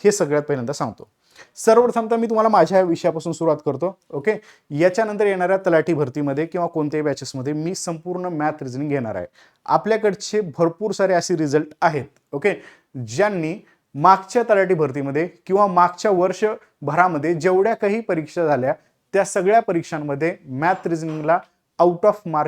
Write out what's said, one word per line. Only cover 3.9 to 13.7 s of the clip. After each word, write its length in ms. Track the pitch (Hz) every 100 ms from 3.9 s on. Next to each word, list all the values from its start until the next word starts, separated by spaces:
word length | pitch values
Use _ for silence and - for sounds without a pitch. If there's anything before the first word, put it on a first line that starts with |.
| 185 _
ओके, 320 | 156 170 214 - _ -
याच्यानंतर 560 | 143 175 180 220 208 208
येणाऱ्या 320 | 190 180 190
तलाठी 360 | 190 165 156
भरतीमध्ये 520 | 156 139 151 143 139 165
किंवा 220 | 180 170
कोणत्याही 360 | 165 151 156
बॅचेसमध्ये 500 | 151 135 131 135 131
मी 220 | 151 160 170
संपूर्ण 500 | - 160 170 180 180
मॅथ 380 | 160 151 151
रिझनिंग 260 | 135 127 147
घेणार 260 | 143 113 98
आहे. 100 | 90 _ _ _ -
आपल्याकडचे 760 | 151 202 220 208 185 - 214
भरपूर 500 | 190 131 170 170 208
सारे 220 | 196 196
असे 240 | 180 - 175
रिझल्ट 300 | 156 147 151 -
आहेत, 240 | 175 151 120 _ _
ओके, 220 | 143 202 170 - - _ 135 117
ज्यांनी 480 | 120 208 196 156 196 -